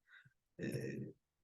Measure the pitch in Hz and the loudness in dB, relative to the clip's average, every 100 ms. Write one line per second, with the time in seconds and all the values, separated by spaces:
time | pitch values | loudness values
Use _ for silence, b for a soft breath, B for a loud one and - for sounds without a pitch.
0 | _ - - _ _ - - - - - | _ -20 -20 _ _ 0 2 2 2 0
1 | - - _ _ | -2 -6 _ _